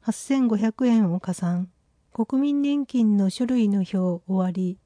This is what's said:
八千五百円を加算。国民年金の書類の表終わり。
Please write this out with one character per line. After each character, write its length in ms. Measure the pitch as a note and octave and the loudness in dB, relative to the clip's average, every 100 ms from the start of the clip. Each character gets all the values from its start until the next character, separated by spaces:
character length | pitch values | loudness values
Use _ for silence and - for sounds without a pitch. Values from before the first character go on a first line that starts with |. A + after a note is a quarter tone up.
八 100 | - - | -4 -6
千 300 | - C4+ B3 | -2 0 2
五 100 | G#3 | 2
百 280 | A3 - B3+ | -2 0 2
円 280 | A3+ F#3+ | 4 2
を 60 | F3+ | 0
加 140 | - | -4
算。 360 | F3 F3 F3 F#3 _ _ _ _ | -4 -2 -2 -4 _ _ _ _
国 260 | - A3 C4 | -6 -2 0
民 220 | C#4+ C#4+ | 0 0
年 240 | C#4+ C#4+ C4+ | 0 -2 -2
金 320 | B3+ A3 G3+ | 0 2 4
の 120 | G3 | 0
書 180 | - B3 | 0 -2
類 220 | B3+ G#3+ | 2 2
の 100 | G3+ | 0
表 180 | F3+ F#3+ | 0 -2
終 240 | F3+ F3 - | -2 -4 -4
わ 240 | F#3+ F#3 | -2 -2
り。 260 | F3+ F#3 F#3+ | -2 -4 -6